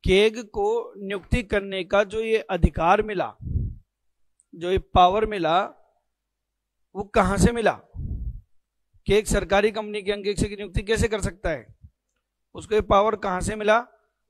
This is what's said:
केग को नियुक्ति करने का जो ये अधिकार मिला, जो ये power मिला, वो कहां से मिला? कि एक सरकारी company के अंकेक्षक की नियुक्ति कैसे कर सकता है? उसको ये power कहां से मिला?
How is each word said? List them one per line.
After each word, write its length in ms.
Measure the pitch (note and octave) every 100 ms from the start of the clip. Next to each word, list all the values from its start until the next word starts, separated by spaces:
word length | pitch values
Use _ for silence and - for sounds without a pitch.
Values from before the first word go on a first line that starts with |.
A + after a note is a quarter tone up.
केग 360 | - F#3+ G#3+ A3
को 500 | G#3+ A3 G3+ A#3 A3+ G3
नियुक्ति 460 | G3 G3 - A#3+
करने 400 | - G#3 G3 F#3+
का 200 | E3+ G3+
जो 160 | G#3 A3
ये 180 | A3+ A3
अधिकार 640 | - F3+ - - E3 G#3
मिला, 340 | G#3+ G3 B2 - - - - - _ _ _ _ _ _ _ E3+
जो 160 | F3
ये 60 | F#3+
power 480 | - F#3+ F3+ G3+ A3
मिला, 380 | G#3 D#3 E3+ G#3 - _ _ _ _ _ _ _ _ _ _ _ F#3+
वो 80 |
कहां 340 | G3+ A3+ F#3 G3
से 140 | A#3+
मिला? 300 | A#3+ - A#2 _ - - - - - _ _ _ _ _ _ -
कि 80 |
एक 140 | G3+ G#3+
सरकारी 440 | G#3 F3+ G3 G#3
company 300 | G#3+ G#3 G#3
के 100 | F#3+
अंकेक्षक 360 | G#3 G3 G3+ G#3
की 80 | G3+
नियुक्ति 260 | G3+ F#3+
कैसे 260 | G3+ A3+ A#3
कर 140 | G#3
सकता 280 | F#3+ - F3
है? 260 | C#3+ G#2+ - - _ _ _ _ _ _
उसको 220 | - D#3 G#3+
ये 60 |
power 340 | G#3 G3+ G#3+ G#3
कहां 260 | G3+ F3+
से 140 | F3+ G#3+
मिला? 320 | G#3 A3 B3 _ _ _